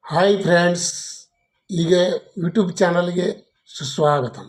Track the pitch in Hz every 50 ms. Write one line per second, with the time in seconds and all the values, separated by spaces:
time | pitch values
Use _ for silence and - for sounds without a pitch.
0 | _ - 147 165 185 202 208 190 - 160 175 175 175 175 175 170 - - - -
1 | - - - - - _ _ _ _ _ _ _ _ _ 196 165 170 160 180 180
2 | 175 185 180 - - - _ 202 165 170 - 226 202 180 175 - 202 175 170 175
3 | 175 175 175 180 175 - - - - _ _ _ _ _ - - 160 131 - -
4 | 156 147 147 143 127 117 - - -